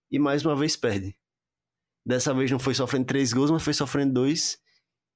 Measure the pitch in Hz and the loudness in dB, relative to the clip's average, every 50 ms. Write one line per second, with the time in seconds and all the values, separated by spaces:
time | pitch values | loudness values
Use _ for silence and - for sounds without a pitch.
0 | _ - - 135 147 143 143 147 - 160 147 135 147 156 - - - 120 101 98 | _ -6 -2 0 2 2 2 0 0 0 0 0 0 -2 -2 -2 -2 -2 -2 -2
1 | 92 98 - _ _ _ _ _ _ _ _ _ _ _ _ _ _ _ _ _ | -4 -6 -12 _ _ _ _ _ _ _ _ _ _ _ _ _ _ _ _ _
2 | - - 123 127 - 156 131 131 131 123 139 131 135 139 123 131 131 123 139 131 | -4 -2 -2 0 0 0 0 0 0 0 0 0 0 -2 0 0 -2 -2 0 -2
3 | 127 127 135 139 139 117 113 131 139 147 160 160 - 151 143 - 147 131 - 143 | -2 0 0 0 0 2 2 2 2 2 2 0 0 -2 -2 -2 -2 -2 0 0
4 | 139 139 131 123 127 139 160 170 - - - - _ _ _ _ _ _ _ _ | 0 2 2 2 2 2 2 0 -2 -4 -6 -8 _ _ _ _ _ _ _ _
5 | _ _ _ | _ _ _